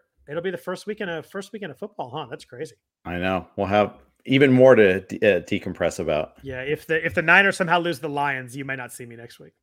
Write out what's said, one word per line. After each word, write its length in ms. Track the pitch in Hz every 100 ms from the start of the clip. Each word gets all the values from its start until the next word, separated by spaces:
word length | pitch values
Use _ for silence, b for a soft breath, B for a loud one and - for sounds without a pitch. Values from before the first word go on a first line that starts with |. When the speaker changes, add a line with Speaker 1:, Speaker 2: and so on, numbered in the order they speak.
| _ _ -
Speaker 1:
It'll 140 | 156
be 80 | 185
the 80 | 170
first 280 | - 185 -
weekend 240 | 208 190
of, 160 | 165 -
first 260 | 196 190
weekend 180 | 220 190
of 80 | -
football, 320 | 208 - 127
huh? 160 | 143 123
That's 160 | 120
crazy. 300 | - 123 156 - _ _
Speaker 2:
I 140 | - 87
know. 280 | 92 92 - -
We'll 100 | 95
have 280 | 104 101 - _ _ -
even 240 | 135 139
more 220 | 127 131
to 260 | 113 101 92
de-, 160 | 92 -
uh, 220 | 107 90
decompress 580 | 85 101 95 85 85 -
about. 360 | 80 76 - _
Speaker 1:
Yeah, 200 | 135 127
if 240 | 135 151 -
the, 180 | 160
if 80 | 165
the 80 | 175
Niners 360 | 160 180 196 -
somehow 200 | 175 175
lose 200 | 170 135
the 80 | 156
Lions, 480 | 143 147 131 127 135
you 80 |
might 120 | 135 135
not 140 | 120
see 140 | -
me 120 | 120 117
next 220 | 117 -
week. 140 | 143 _